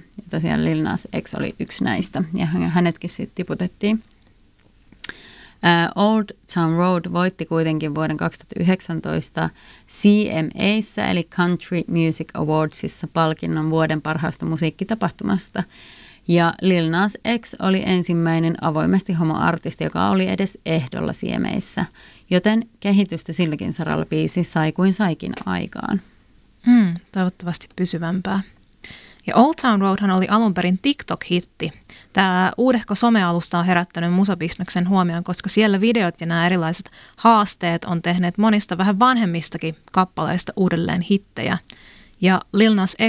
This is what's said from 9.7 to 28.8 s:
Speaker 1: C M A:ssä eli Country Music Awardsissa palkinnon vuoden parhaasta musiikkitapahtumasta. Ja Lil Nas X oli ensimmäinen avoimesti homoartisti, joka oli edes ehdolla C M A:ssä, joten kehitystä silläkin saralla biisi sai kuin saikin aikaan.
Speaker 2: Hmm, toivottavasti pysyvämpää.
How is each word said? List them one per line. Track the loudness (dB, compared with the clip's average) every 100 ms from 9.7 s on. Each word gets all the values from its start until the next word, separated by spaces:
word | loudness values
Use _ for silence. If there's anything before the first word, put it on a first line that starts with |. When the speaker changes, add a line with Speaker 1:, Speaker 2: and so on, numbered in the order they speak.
| -20 -14
Speaker 1:
C | 2 4 4 2 -2
M | -4 -2 0 0
A:ssä | -4 -4 -2
eli | -2 -2 0
Country | 0 0 -2 -6 -2
Music | 0 0 0 -8
Awardsissa | -4 -2 0 -2 -4 -8 -8 -6
palkinnon | -2 0 -2 -4 -2 0
vuoden | 0 0 -2
parhaasta | -4 -4 -4 -4 -6
musiikkitapahtumasta. | -2 -4 -4 -6 -2 -4 -4 -4 -4 -4 -8 -8 -10 -20 -20 -20 -10 0
Ja | 2 2 0
Lil | 0 2 2
Nas | 0 0 -2 -4 -4
X | -6 -4
oli | 0 0 0
ensimmäinen | 0 0 0 2 2 0 0
avoimesti | -2 0 2 2 2
homoartisti, | 0 0 2 0 0 -6 -6
joka | -4 0 2
oli | 2 0
edes | 0 -4 -4 -4
ehdolla | -2 -2 -4 -6
C | -4 -4 -2
M | -2 -4
A:ssä, | -6 -6 -6 -8 -20 -14 -2
joten | 2 2 0 -2 _
kehitystä | 2 2 2 -2 -6
silläkin | -2 -2 -2 -6
saralla | -6 -4 -2
biisi | -2 -2 -2 -2
sai | -2 0 0
kuin | 2 2
saikin | 2 0 -2 -6 -8 -6
aikaan. | -6 -6 -8 -4 -4 -6 _ _ _ _ _ 2
Speaker 2:
Hmm, | 4 2 -2 -6
toivottavasti | -2 -2 -4 -8 -8 -8 -4
pysyvämpää. | -2 -2 -4 -4 -2 -4 -4 -14 _ _